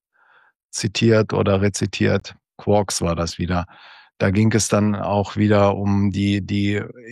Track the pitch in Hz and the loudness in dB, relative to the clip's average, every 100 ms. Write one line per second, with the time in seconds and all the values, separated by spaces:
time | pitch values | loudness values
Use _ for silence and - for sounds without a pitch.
0 | _ _ _ _ _ _ _ - 95 - | _ _ _ _ _ _ _ -6 -6 2
1 | 113 110 104 101 98 95 101 - 95 - | 4 4 2 0 2 2 0 -2 -4 -2
2 | 101 98 - - _ - 104 104 95 - | 0 0 -4 -18 _ -6 0 2 0 -2
3 | 87 82 85 - 87 90 85 - - - | -2 -2 -4 -4 -4 -4 -6 -12 -20 -20
4 | _ - 101 98 110 110 - 104 104 101 | _ -4 0 2 2 2 2 2 2 -2
5 | 95 104 101 107 104 104 101 98 101 101 | -2 -2 -2 0 2 4 2 2 0 0
6 | 101 98 101 101 92 101 101 101 - - | 0 0 0 -2 -2 -2 -2 -2 -6 -14
7 | 117 | -14